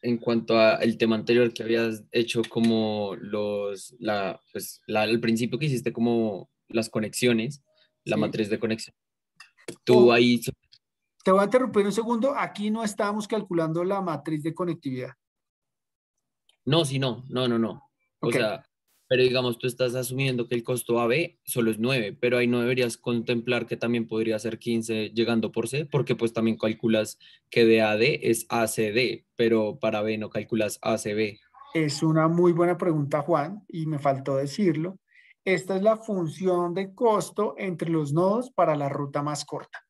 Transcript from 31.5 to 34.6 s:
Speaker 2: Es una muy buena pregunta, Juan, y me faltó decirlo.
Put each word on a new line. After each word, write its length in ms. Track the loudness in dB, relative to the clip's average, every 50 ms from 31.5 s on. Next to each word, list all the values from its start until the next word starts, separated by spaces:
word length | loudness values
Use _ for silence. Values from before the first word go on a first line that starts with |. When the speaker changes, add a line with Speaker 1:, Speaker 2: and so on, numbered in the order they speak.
| _ -20 -20 -6 -2
Speaker 2:
Es 300 | -2 0 0 -2 0 0
una 260 | 2 4 4 4 2
muy 240 | 2 4 4 4 4
buena 240 | 4 2 0 0 0
pregunta, 440 | 0 0 0 0 -2 -2 -2 -4
Juan, 440 | 0 0 0 0 0 -2 -6 -12 -16 _
y 180 | -10 -8 -6
me 140 | -6 -6 -2
faltó 380 | 0 0 0 0 -2 -4 -2 -2
decirlo. 600 | -2 -4 -4 0